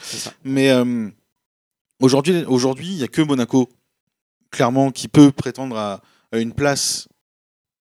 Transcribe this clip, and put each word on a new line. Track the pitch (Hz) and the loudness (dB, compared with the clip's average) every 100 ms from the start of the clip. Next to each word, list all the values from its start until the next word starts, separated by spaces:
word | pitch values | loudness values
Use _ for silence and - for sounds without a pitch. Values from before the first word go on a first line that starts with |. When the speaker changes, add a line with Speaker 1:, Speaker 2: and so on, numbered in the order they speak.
Speaker 1:
c'est | - 113 | -14 -12
ça. | - - | -14 -14
Speaker 2:
Mais, | 135 135 135 | -6 0 4
euh, | 127 123 120 104 - _ _ _ _ _ _ _ - | 4 2 -4 -8 -12 _ _ _ _ _ _ _ 0
aujourd'hui, | 127 135 151 175 135 | 2 2 0 -2 0
aujourd'hui, | 127 131 131 175 | 0 0 -4 -8
il | 185 | -8
y | |
a | 113 | -4
que | - | -2
Monaco, | 151 131 117 131 123 _ _ _ _ _ _ _ _ | 0 -2 0 0 0 _ _ _ _ _ _ _ _
clairement, | - 120 135 135 | -4 -2 0 -2
qui | - - | -4 2
peut | 151 143 | 6 6
prétendre | - 131 135 135 110 | 6 -8 -8 -8 -6
à, | 104 95 _ _ _ | -6 -8 _ _ _
à | 117 | -6
une | 113 | -6
place | 110 143 139 - - - _ _ _ _ _ _ _ | -2 -2 0 -4 -6 -12 _ _ _ _ _ _ _